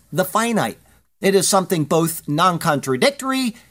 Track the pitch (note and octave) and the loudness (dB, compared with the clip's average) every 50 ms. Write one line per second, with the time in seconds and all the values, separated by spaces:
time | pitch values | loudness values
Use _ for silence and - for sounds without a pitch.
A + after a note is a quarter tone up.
0 | _ _ - D3+ F#3 F3+ - G#3+ A3+ A#3 A#3 G3+ C3 A2 - - _ _ _ _ | _ _ -4 -4 -4 -2 -2 -2 -2 0 0 0 -2 -2 -6 -10 _ _ _ _
1 | _ _ _ _ - F#3+ G3 G3 F3 - - F#3+ F#3 F3+ F#3+ E3+ D3 C3+ F3 D#3+ | _ _ _ _ 0 2 2 2 2 2 2 0 2 0 0 -2 0 0 2 2
2 | E3 E3 E3 - - - C#3+ D3+ F3+ F#3 F3 D#3+ - E3+ D3+ C#3 - C3+ C3 B2 | 2 0 -2 -6 -6 -6 -2 2 2 2 2 0 0 0 0 0 0 -2 0 2
3 | G#3 C#4 C#4 - C4 C4+ C4 C4 C4 A#3+ G#3 - - _ | 2 0 0 -2 -4 -4 -2 -2 -2 -4 -6 -8 -14 _